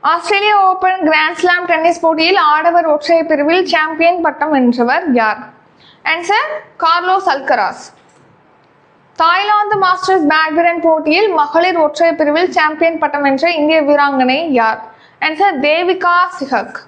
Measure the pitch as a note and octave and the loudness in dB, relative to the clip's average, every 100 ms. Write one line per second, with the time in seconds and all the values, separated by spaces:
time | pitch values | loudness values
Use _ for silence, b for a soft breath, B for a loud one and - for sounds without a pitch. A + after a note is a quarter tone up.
0 | C#4+ E4+ E4+ G4 G#4 G#4 F#4+ F#4 F#4 F#4 | -2 -4 -2 -2 2 2 2 2 -2 0
1 | D#4+ D#4+ D#4 E4+ F4+ F4+ F4+ D#4+ E4 E4+ | 0 0 0 0 0 0 0 0 0 0
2 | E4 D#4+ D#4+ G4 D4+ D4+ E4 E4+ E4 D4 | 0 2 2 2 2 2 2 2 0 -2
3 | - E4 D#4+ D4+ D4 F4+ D#4+ E4 D#4 D#4 | 2 0 2 0 2 0 0 -2 -2 0
4 | E4 F4 E4 C#4+ D4 C#4+ B3 A#3+ A#3+ D4 | 0 2 -2 -2 -2 2 2 0 0 0
5 | F4 A#3+ A3 G3+ - - _ b b b | 0 0 0 -4 -12 -20 _ b b b
6 | - D#4+ E4+ G#4+ D5+ D5+ - _ E4 E4+ | -6 -6 -2 -2 -2 -8 -14 _ 0 0
7 | F4+ F#4+ F#4+ C#4 F#4 B3 F#3+ - - - | 0 -2 0 -4 -2 -2 -2 -6 -18 -20
8 | _ _ _ _ _ _ _ _ _ _ | _ _ _ _ _ _ _ _ _ _
9 | _ - E4 F4+ G#4 G#4 G4+ G#4 F#4 F#4 | _ -2 0 0 0 0 0 0 0 0
10 | F#4+ F#4+ D4 D#4 D#4 D#4 E4+ E4+ E4 D#4+ | 0 2 2 2 0 0 0 0 0 0
11 | D#4 E4 G#4+ D#4+ C#4+ E4 F4+ E4+ D4+ D4 | 0 0 2 0 0 0 0 0 -2 2
12 | E4+ E4 D4 D4+ F4+ C4+ D4+ D#4 E4 D#4+ | 0 2 0 0 0 0 -2 0 -2 0
13 | D4 C#4+ C#4 C4+ E4 E4 D4+ D#4+ C#4+ D4 | -4 0 -2 0 -2 0 0 2 2 2
14 | C#4+ C4+ B3+ C4+ E4+ B3+ A3 - - B | 2 0 0 0 0 0 0 -2 -10 B
15 | B B D#4 D#4 G4+ D4+ F4+ D#4+ F4+ F#4 | B B -6 0 -2 0 0 0 0 0
16 | F4+ F4 F#4 - C4 B3 A#3+ - | 0 0 0 -4 -4 -4 -6 -14